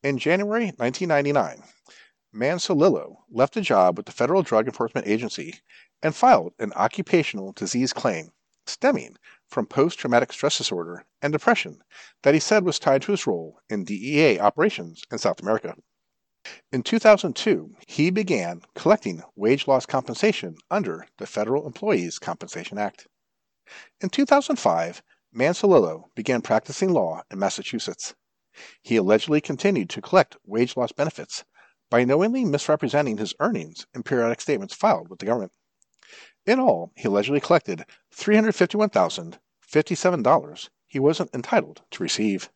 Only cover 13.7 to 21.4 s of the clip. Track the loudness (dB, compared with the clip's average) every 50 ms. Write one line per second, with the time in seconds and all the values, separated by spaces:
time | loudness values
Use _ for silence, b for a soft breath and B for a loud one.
13.7 | -6 -6 -6 -6 -8 -8 -6 -2 2 4 6 4 4 4 2 2 2 4 0 0
14.7 | 0 -4 -12 -14 -16 -20 -14 _ -10 -2 -2 -2 -2 -2 -2 -2 -2 -2 -2 -8
15.7 | -14 _ _ _ _ _ _ _ _ _ _ _ _ _ B B B B B _
16.7 | -6 -6 -2 0 -2 4 6 6 6 6 4 -6 -6 -2 0 0 0 0 -2 -12
17.7 | -20 _ -20 _ -2 0 0 2 2 0 -2 0 -2 -2 -2 -6 -8 -12 _ _
18.7 | _ -2 2 2 2 2 2 -8 -8 -8 -12 -18 _ -2 2 2 2 2 2 0
19.7 | 0 0 0 -2 -4 -4 -4 -4 -4 0 0 0 0 -2 -8 -12 -14 _ _ _
20.7 | -4 -4 -2 -4 -6 -8 -12 _ _ _ -14 -8 -4 -4